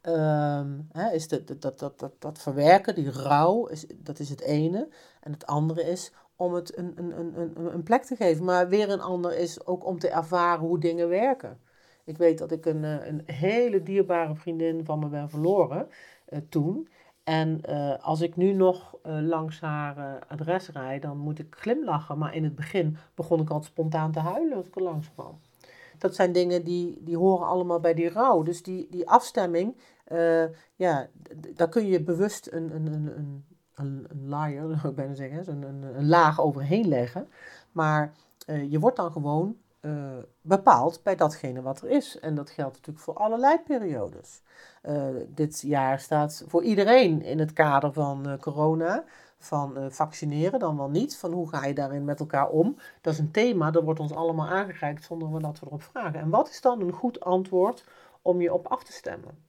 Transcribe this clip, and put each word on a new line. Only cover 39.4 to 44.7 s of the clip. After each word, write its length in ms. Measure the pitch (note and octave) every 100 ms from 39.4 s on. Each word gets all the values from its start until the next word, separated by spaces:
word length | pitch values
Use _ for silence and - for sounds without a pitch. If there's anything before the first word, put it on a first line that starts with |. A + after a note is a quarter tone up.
| F#3+ A#3 _ _
eh, 120 | D3+ D3 C#3 C3 - _
bepaald 640 | D#3 G3 F#3+ C3 C#3+ E3+
bij 140 | - F#3
datgene 460 | D#3 D#3 C#3 B2+
wat 180 | C3 C#3
er 80 | D#3+
is. 300 | C#4+ - -
En 160 | D#3+
dat 160 | D3+ C#3+
geldt 240 | - C#3
natuurlijk 300 | B2+ - D#3
voor 100 | -
allerlei 440 | - G#3+ A3+ C4+ E4
periodes. 840 | E4 C4+ G3+ C#3 G2+ - - - _ - -